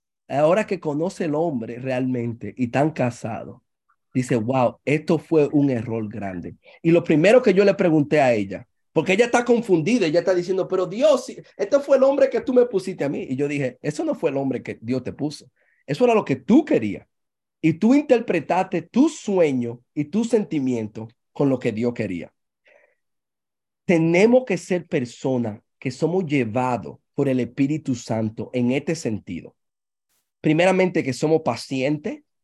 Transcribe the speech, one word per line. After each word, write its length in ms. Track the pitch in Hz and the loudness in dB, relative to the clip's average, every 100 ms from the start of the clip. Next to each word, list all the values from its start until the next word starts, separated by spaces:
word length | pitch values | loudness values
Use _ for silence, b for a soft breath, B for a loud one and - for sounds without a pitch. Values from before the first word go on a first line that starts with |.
| _ _ - | _ _ -6
Ahora 380 | 131 151 196 214 | 2 4 2 0
que 120 | 185 | -4
conoce 460 | 156 147 180 - 175 | -4 -2 -4 -4 -4
el 100 | 147 | -2
hombre 440 | 170 127 110 120 | -2 -4 -8 -8
realmente 720 | 131 127 131 127 117 113 104 - | -4 -2 -2 -2 -4 -6 -10 -6
y 100 | 120 | -2
tan 220 | 127 156 | 0 0
casado, 720 | 156 123 - 110 - - - _ _ _ _ _ 127 | 0 -4 -4 -10 -10 -12 -18 _ _ _ _ _ -4
dice, 220 | 127 123 | -2 -2
"Wow, 420 | 110 131 120 - - | 0 0 0 -2 -2
esto 340 | 151 156 160 | -2 0 -2
fue 280 | - 160 143 | 2 2 4
un 180 | 147 139 | 2 2
error 380 | 120 117 113 107 | 0 -4 -6 -8
grande". 480 | 107 98 90 85 - b b | -8 -10 -10 -12 -16 b b
Y 100 | 165 | 2
lo 120 | 170 | 2
primero 380 | 165 151 185 247 | 4 4 6 6
que 120 | 240 | 4
yo 120 | 180 202 | 4 4
le 80 | 196 | 2
pregunté 460 | 180 156 143 151 | 2 2 2 2
a 120 | 131 | 2
ella, 340 | 110 98 92 - _ _ | 2 -2 -10 -14 _ _
porque 200 | 160 147 | -4 0
ella 120 | 196 240 | 2 2
está 180 | 285 | 2
confundida, 640 | 240 233 233 170 156 240 165 | 2 0 2 0 2 0 2
ella 120 | 170 | 0
está 140 | 175 | 0
diciendo, 340 | 180 170 185 170 | 0 0 -4 -2
"Pero 200 | 185 175 | -2 -4
Dios, 380 | 208 302 254 - | 0 2 2 -2
si 120 | 185 b b | -16 b b
este 220 | 202 285 | 0 0
fue 180 | 294 269 | 4 4
el 60 | |
hombre 260 | 269 277 269 | 4 4 2
que 120 | 226 | 0
tú 120 | 269 | 2
me 120 | 247 240 | 2 2
pusiste 380 | 190 190 - | 0 -4 -4
a 60 | 143 | -4
mí". 180 | - 196 | -4 -6
Y 60 | 131 | -4
yo 120 | 143 | -4
dije, 300 | 143 131 - | -2 -4 -6
"Eso 240 | 151 - 320 | -6 -4 -4
no 100 | - | -2
fue 140 | 160 | -2
el 60 | 135 | -2
hombre 260 | 135 120 | -4 -4
que 160 | - 104 | -8 -10
Dios 220 | 113 127 | -6 -6
te 100 | 127 | -6
puso. 380 | - 147 - - _ _ _ - | -8 -8 -10 -20 _ _ _ -6
Eso 200 | 147 240 | 0 2
era 100 | 220 | 2
lo 100 | - | 0
que 120 | 127 | -2
tú 260 | - 277 311 | 4 4 4
querías. 400 | 165 107 95 _ _ _ _ _ _ | 0 -2 -8 _ _ _ _ _ _
Y 120 | 160 | 0
tú 200 | 160 226 | 2 4
interpretaste 880 | 285 294 233 233 170 - 175 185 175 | 4 4 0 0 -4 0 -2 0 -4
tu 260 | 165 226 311 | -2 2 2
sueño 720 | - 214 185 156 131 117 120 _ | 0 -2 2 2 2 -4 -8 _
y 120 | 151 147 | -8 -4
tu 180 | 208 | -2
sentimiento 840 | 233 226 208 156 127 120 107 107 113 _ _ | 0 0 0 -2 -2 -2 -4 -10 -16 _ _
con 160 | - 143 | -2 0
lo 100 | 127 | 0
que 120 | 123 | -2
Dios 200 | 107 120 | -2 -4
quería". 380 | 120 101 87 - _ _ _ b b b b _ _ _ _ _ _ _ _ - | -4 -6 -6 -10 _ _ _ b b b b _ _ _ _ _ _ _ _ 0
Tenemos 600 | 170 165 175 226 254 254 | 2 4 4 6 4 2
que 120 | 180 | -6
ser 300 | - 180 - | -4 -6 -4
personas 720 | 156 123 - 135 127 113 104 _ _ | -4 -4 -6 -4 -2 -4 -8 _ _
que 140 | 131 | -10
somos 340 | - 160 185 156 | -4 -2 -2 -2
llevados 720 | 143 113 120 127 117 73 - _ | -2 0 -2 -2 -4 -6 -16 _
por 160 | - 135 | -4 0
el 100 | 127 | 0
Espíritu 560 | 120 - 139 156 147 120 | -2 -2 -2 -2 -4 -6
Santo 540 | - 113 110 110 104 | -4 -4 -4 -6 -8
en 180 | 127 120 | -2 0
este 240 | 139 147 165 | -2 -4 -6
sentido. 600 | 123 104 - 82 - _ _ _ _ _ _ _ _ _ | -6 -8 -10 -14 -14 _ _ _ _ _ _ _ _ _
Primeramente, 640 | 156 156 180 185 185 170 | 0 4 4 4 2 0
que 100 | 131 | -2
somos 280 | 127 156 160 | -2 0 0
pacientes, 800 | 139 113 - 135 131 151 208 302 _ _ | 0 -6 -6 -4 -2 -2 -6 -10 _ _